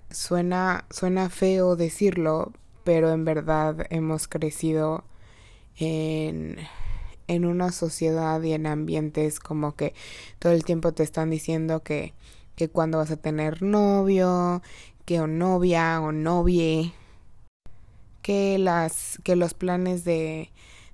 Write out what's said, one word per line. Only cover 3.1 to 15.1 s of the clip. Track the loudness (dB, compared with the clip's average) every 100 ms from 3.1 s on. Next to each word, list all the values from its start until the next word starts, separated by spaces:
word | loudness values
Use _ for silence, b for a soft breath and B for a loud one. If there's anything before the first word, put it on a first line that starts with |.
en | 2
verdad | 0 0 0 2 2 -2 -4
hemos | -2 -2 -4 -4
crecido | -4 -4 -2 0 0 0 -2 -8 b b b b b b -6
en, | -4 -2 -2 -2 -4 -6 -8 -10 -12 B B B B B -2
en | 0
una | 2 2 0
sociedad | -2 -4 -2 0 0 0 0
y | 0
en | -2 -2
ambientes | -2 -2 -2 -2 -2 -2 -2
como | -6 -4 -4 -2
que | -6 -6 B B B B
todo | 2
el | 4
tiempo | 2 0 0
te | 0
están | -2 0 -2
diciendo | -2 -2 -2 0 -2
que, | -2 -4 -6 -12 b b b -4
que | -2
cuándo | 0 0 0
vas | 0
a | -2
tener | -2 -2 -2 -2
novio, | 2 4 4 4 4 4 4 2 2 -2 B B B B
que | -2